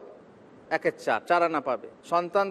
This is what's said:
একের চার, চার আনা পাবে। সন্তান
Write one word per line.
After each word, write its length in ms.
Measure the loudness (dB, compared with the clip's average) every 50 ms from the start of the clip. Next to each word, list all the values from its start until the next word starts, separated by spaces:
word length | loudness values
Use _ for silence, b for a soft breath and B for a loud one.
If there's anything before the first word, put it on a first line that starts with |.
| -2 -12 -20 -20 -20 -20 -20 -20 -20 -20 -20 -20 -10 -6 -6
একের 180 | -2 -2 -2 -4 -2 -2
চার, 160 | -2 -2 -2 0 2
চার 120 | 2 2 4 2
আনা 120 | 0 -2 -2 -2
পাবে। 200 | -4 -4 -4 -12 -18 -20 -8 -2 0
সন্তান 340 | 0 0 2 0 0 0 0